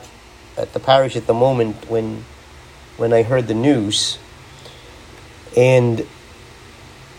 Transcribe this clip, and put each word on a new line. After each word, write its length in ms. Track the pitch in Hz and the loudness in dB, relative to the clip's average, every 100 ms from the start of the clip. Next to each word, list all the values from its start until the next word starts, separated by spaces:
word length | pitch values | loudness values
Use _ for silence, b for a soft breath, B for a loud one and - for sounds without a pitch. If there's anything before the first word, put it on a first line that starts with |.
| - - - - - - | -6 -20 -20 -20 -14 -10
at 160 | - | -8
the 60 | - | -4
parish 360 | - 135 135 127 | 2 2 2 -2
at 100 | 113 | -2
the 80 | |
moment 560 | 117 135 123 113 107 - | 0 0 0 -4 -6 -6
when, 340 | 113 110 110 117 - - - - - - - | -6 -6 -10 -16 -20 -20 -20 -20 -20 -20 -6
when 160 | 117 | 0
I 100 | 117 | 2
heard 260 | 113 131 110 | 2 -2 -2
the 60 | |
news, 640 | 110 139 131 101 - - - - - - - B B B B - - - - - - | 0 0 0 -2 -4 -6 -8 -16 -20 -20 -20 B B B B -20 -20 -20 -20 -4 2
and 500 | 127 127 120 113 - - - - - - - - - - - | 4 4 2 -2 -6 -16 -20 -20 -20 -20 -20 -20 -20 -20 -20